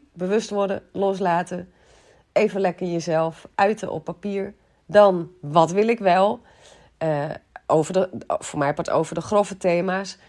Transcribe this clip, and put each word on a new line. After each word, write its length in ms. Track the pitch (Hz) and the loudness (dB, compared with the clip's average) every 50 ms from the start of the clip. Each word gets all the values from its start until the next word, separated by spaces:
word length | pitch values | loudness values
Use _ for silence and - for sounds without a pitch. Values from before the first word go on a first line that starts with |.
| _ _ - | _ _ -10
bewust 360 | 175 180 185 202 226 220 - | -8 -4 -2 -2 -2 -2 -2
worden, 340 | 202 202 202 185 - - - _ | -2 -2 -2 -2 -4 -6 -10 _
loslaten. 800 | - 180 196 196 196 185 196 175 170 175 180 - 185 175 180 - _ _ _ _ _ _ _ _ _ _ _ _ | -4 -2 -2 -2 0 0 0 0 0 0 -2 -4 -8 -12 -12 -14 _ _ _ _ _ _ _ _ _ _ _ _
Even 300 | - - 214 214 202 196 | 0 2 2 2 0 0
lekker 260 | 196 180 165 - 185 | -2 -2 -2 -4 -4
jezelf 600 | 175 170 170 - 175 156 160 160 165 156 - - - _ | -4 -4 -4 -2 0 0 0 0 -2 -4 -10 -16 -8 _
uiten 360 | - 196 208 214 214 - - | 0 2 2 0 -2 -6 -8
op 120 | - 160 - | -8 -8 -8
papier. 500 | - 175 - - 208 196 196 196 202 214 _ _ _ _ _ _ | -10 -12 -10 -8 -6 -6 -6 -6 -8 -12 _ _ _ _ _ _
Dan, 460 | - 165 208 208 196 185 175 165 - - _ | 2 6 8 8 8 6 2 -2 -6 -10 _
wat 300 | - 147 147 170 165 160 | -6 0 4 4 4 4
wil 160 | 175 202 214 | 4 2 2
ik 120 | 226 240 233 | 2 0 0
wel? 420 | 196 185 175 185 196 208 233 233 - _ _ _ - - - - - _ _ | 2 2 4 4 4 2 0 -4 -10 _ _ _ -20 -20 -20 -20 -20 _ _
Eh, 280 | - 160 160 151 143 143 156 - - _ _ - - _ | -4 -2 -2 -2 -2 -4 -6 -8 -12 _ _ -20 -8 _
over 260 | - 147 160 147 - 180 | 2 2 2 2 2 0
de, 160 | 185 185 - - 110 - | -2 -2 -2 -4 -8 -6
voor 320 | - - - - - - 156 | -4 -4 -4 -6 -6 -4 -2
mij 140 | 139 143 151 | -2 -2 -2
part 160 | - 160 - | -4 -4 -2
over 260 | - 147 160 - 165 | -2 -2 -2 -2 -6
de 60 | 170 | -8
grove 360 | - - 214 208 208 - 190 | -4 -2 0 0 0 -2 -4
thema's. 600 | - - 180 170 175 190 185 185 190 196 185 - - _ | -4 -2 0 0 0 0 -2 -4 -4 -6 -10 -14 -18 _